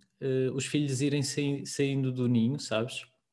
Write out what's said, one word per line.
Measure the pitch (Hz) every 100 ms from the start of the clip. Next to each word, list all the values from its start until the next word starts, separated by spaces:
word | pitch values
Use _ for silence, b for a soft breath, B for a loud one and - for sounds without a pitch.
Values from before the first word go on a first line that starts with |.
| _ _
eh, | 139 131 131
os | 135 -
filhos | 147 143 127
irem | 143 143
sai-, | 135 - 143 139 -
saindo | - 139 139 131
do | 127 123
ninho, | 120 113 147
sabes? | - 110 117 - - _ _